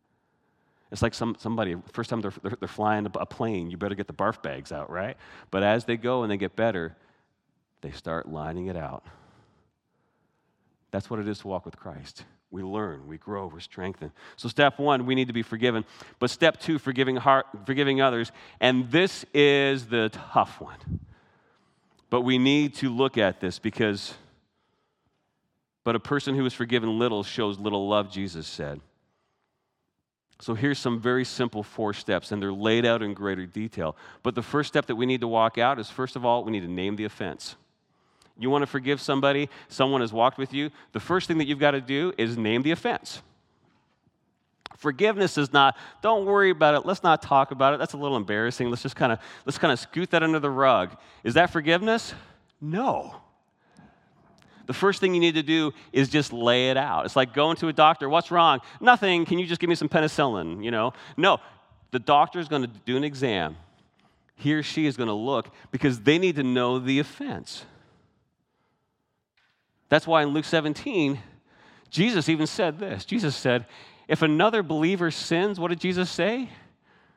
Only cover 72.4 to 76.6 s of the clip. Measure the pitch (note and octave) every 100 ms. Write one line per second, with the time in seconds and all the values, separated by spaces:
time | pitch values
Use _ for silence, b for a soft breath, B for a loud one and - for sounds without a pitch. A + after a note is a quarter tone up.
72.4 | D3+ - F3 D3+ G3 - - A#3+ D#3+ B2+
73.4 | C3 B2 A#2 B B B B D3+ D#3+ D3+
74.4 | G#3+ A3 D#3+ D#3 E3 F#3+ F3 - - E3
75.4 | G3+ F#3 E3+ E3+ F3+ F3+ F3+ - F3+ A#3+
76.4 | A#3+ B